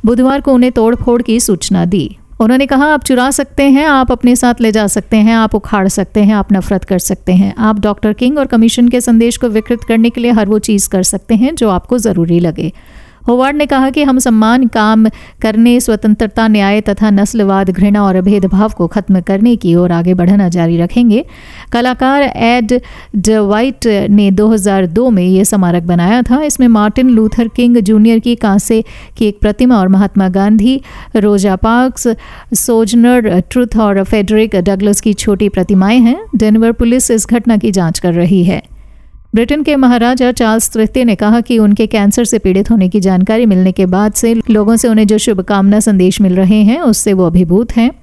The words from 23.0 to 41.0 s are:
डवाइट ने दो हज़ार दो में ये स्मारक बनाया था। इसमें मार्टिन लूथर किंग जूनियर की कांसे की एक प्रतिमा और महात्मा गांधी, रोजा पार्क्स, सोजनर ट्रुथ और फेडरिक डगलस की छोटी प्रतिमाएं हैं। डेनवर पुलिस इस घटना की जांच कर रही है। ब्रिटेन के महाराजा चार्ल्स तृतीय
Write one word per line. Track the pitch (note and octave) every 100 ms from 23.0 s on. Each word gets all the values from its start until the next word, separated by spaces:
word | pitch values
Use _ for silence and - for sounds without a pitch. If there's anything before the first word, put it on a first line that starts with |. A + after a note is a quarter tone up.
| - G3+
डवाइट | G3+ A3 G3+ G#3+ C4 - A#3 G3+ G3+
ने | G3+ G3+
दो | F#3+ G#3+
हज़ार | A3 G3 F#3+ F#3
दो | F3 B3+
में | G#3 F3+
ये | F#3 G3
स्मारक | G#3 F3+ F3
बनाया | E3+ F3 F3 A#3+
था। | A#3+ B3+
इसमें | D4+ D4 B3
मार्टिन | A3 G#3 G#3+ B3+
लूथर | A3+ G#3+ - A3+
किंग | - A#3+ A#3+
जूनियर | G3 G#3+ A3 A3+
की | A#3+ A#3
कांसे | G#3+ G3 - A3+ - - - -
की | G#3+
एक | G#3
प्रतिमा | G#3 G#3 B3+ A#3
और | F#3
महात्मा | F#3+ G3+ - F#3
गांधी, | F#3+ G3 A3 G#3+ C4+ - - - A3+
रोजा | G#3 G3+ G3+ F#3+
पार्क्स, | A3 A#3+ C4 - A#3+ A3 - - -
सोजनर | A3+ - A3+ A3 A#3 A#3 B3 G#3+ F3+ -
ट्रुथ | B3+ A#3+ G#3+
और | G#3+ G3
फेडरिक | F#3 A3 G3 G#3+ A3 G3
डगलस | F3+ G3 G#3 G3+
की | A3+
छोटी | G3+ - G3 G#3
प्रतिमाएं | F#3+ F3+ F#3+ F#3+ B3
हैं। | A#3 D#4 A4 A3
डेनवर | G#3+ A3 A3+
पुलिस | A#3 A#3 B3+ B3
इस | A3+ -
घटना | A#3 A3+ G#3+
की | A3+
जांच | G3 E3+ E3+
कर | F3+
रही | E3+ F3 F#3+
है। | F3 F3+ - - - - - - - A3
ब्रिटेन | A#3 D4
के | D4+ C#4+
महाराजा | C4 A#3+ A#3 B3+ B3
चार्ल्स | A#3+ A3+ A3 -
तृतीय | A3 A3 C4